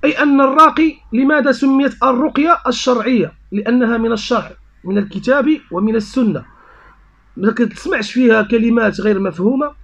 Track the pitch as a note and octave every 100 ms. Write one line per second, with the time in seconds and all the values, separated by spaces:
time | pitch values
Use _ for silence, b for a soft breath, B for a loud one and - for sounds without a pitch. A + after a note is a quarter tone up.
0 | C#4+ - D4 C#4 C4+ C#4 D#4 D4+ D#4+ -
1 | - A3 C4+ D4+ C#4 C4 C4+ C4+ C#4 -
2 | C4 B3 D4 - D#4 F4 - B3 - B3
3 | A3 B3 D#3 - - G3+ G#3 B3 A#3+ A#3
4 | A3+ A3+ - A#3 D#3+ - - _ F3+ G3
5 | G3+ G3 - C#4 C4+ D#4 - E3+ G#3+ A3+
6 | G#3 - A3+ D3 - b b b b b
7 | _ _ _ - G3 A3 A#3 - D#4 E4
8 | G#3+ B3 B3+ A3 G#3+ A#3 A3+ A#3 A3 D#3
9 | G#3 G3 F#3+ E3+ G3 C4+ D4 -